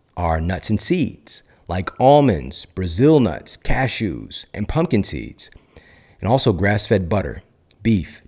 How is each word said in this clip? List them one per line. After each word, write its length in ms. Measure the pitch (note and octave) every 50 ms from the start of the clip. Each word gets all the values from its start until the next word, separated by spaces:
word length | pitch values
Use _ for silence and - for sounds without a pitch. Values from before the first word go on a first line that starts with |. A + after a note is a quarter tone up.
| _ _ _ -
are 240 | F2 E2 D#2+ D#2+
nuts 280 | E2 F2 F#2+ F2 - -
and 120 | A2 G#2
seeds, 600 | - - - F#3 C3 - - - _ - - - - _ _ _ _ -
like 280 | E2+ F#2 F#2+ - - -
almonds, 680 | B2 C3 C#3+ D3 C#3+ B2+ F#2+ D2 B1 C2+ - - -
Brazil 560 | - _ - F#2 F2 E2 F#2 C3 D3+ D#3+ D3
nuts, 340 | A#2+ F#2 C#2+ G1+ - - -
cashews, 880 | - - - B2 A#2+ C3+ A#2+ - - A2+ F#2+ C2+ A1+ G#1+ - - - - - -
and 140 | G2 G#2 -
pumpkin 360 | - D#3 D#3+ - - G#2 F#2+
seeds, 460 | - - C#2 A1+ - - - - - - - _ _ _ - - _ _ _ _ _ _ _
and 100 | - F#2+
also 220 | B2 C3+ - C3
grass-fed 560 | F#2+ F#2 G#2 G2+ G#2 G#2 - - A2 F#2+ F2+ E2
butter, 340 | G#2+ G2 F#2 C2 - - - _ _ _ _ _ - -
beef, 400 | G#2 A2+ A2+ F#2 D#2 - - - -